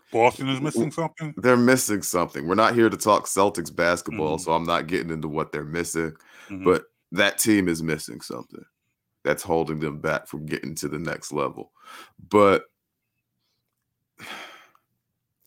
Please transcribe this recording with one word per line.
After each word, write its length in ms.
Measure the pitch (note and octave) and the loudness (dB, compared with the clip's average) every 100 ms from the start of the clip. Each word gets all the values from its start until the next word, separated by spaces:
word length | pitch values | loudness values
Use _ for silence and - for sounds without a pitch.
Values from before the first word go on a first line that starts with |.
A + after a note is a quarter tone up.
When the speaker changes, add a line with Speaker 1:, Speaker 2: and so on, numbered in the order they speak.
| _ | _
Speaker 1:
Boston 380 | A#2 A#2+ - C3+ | 4 4 4 -4
is 100 | C3 | -2
missing 280 | D3 A#2 - | -2 -2 -4
Speaker 2:
W-, 20 | |
Speaker 1:
something? 420 | - D#3+ - D#3 - | -4 -6 -6 -10 0
Speaker 2:
they're 180 | B2+ B2 | 4 6
missing 440 | A#2+ C3 A#2 G2+ | 6 4 2 -2
something. 460 | - F2+ E2 C#2 D#2 | -2 -2 -2 -4 -2
We're 80 | G2 | 2
not 180 | A2 | 4
here 160 | A#2+ A2 | 6 4
to 80 | F#2+ | 4
talk 280 | G#2+ G2+ - | 4 2 2
Celtics 480 | F#2+ G2+ G2 D#2 D#2+ | 2 2 0 -6 0
basketball, 600 | E2+ F2 - D#2+ D#2 D#2+ | 0 0 -4 -4 -4 -2
Speaker 1:
Mm-hmm. 60 | |
Speaker 2:
so 80 | E2 | 0
I'm 100 | E2 E2 | -2 0
not 220 | E2+ D#2 | -2 -2
getting 240 | E2+ E2 | -4 -4
into 160 | D#2+ D#2 | -6 -6
what 240 | D2+ D2+ | -4 -4
they're 120 | D2+ | -6
missing. 480 | D2 E2+ D#2+ E2 E2 D#2 _ - - | -6 -6 -4 -4 -4 -6 _ -20 -16
Speaker 1:
Mm-hmm. 140 | F#2+ | -2
Speaker 2:
But 220 | F#2 F2 - _ _ | 2 2 0 _ _
that 260 | F2 G2+ - | 0 0 0
team 300 | A2+ G#2 F2+ | 2 4 2
is 160 | D#2+ | 0
missing 380 | E2 D2+ - A#1 | -2 -4 -6 -14
something 420 | - A#1+ - - - _ _ _ _ _ | -14 -14 -14 -20 -20 _ _ _ _ _
that's 200 | - D2+ | -4 -4
holding 360 | - E2 D#2+ D#2 | -2 -2 -2 -4
them 200 | D#2 D2+ | -6 -6
back 280 | D#2 D2+ - | -4 -4 -6
from 180 | D2+ D#2 | -12 -8
getting 280 | D#2 C2+ D#2+ | -8 -8 -8
to 120 | D2+ | -8
the 100 | D#2 | -6
next 320 | D#2+ D2 - | -8 -8 -8
level. 400 | D2 C2+ - - _ - - - _ - | -6 -6 -6 -16 _ -20 -20 -20 _ 0
But 360 | G#2 G2+ F2 - _ _ _ _ _ _ _ _ _ _ _ _ _ _ _ | 6 6 6 0 _ _ _ _ _ _ _ _ _ _ _ _ _ _ _
<sighs> 60 | - - - - _ _ _ _ _ _ _ _ | -18 -16 -16 -20 _ _ _ _ _ _ _ _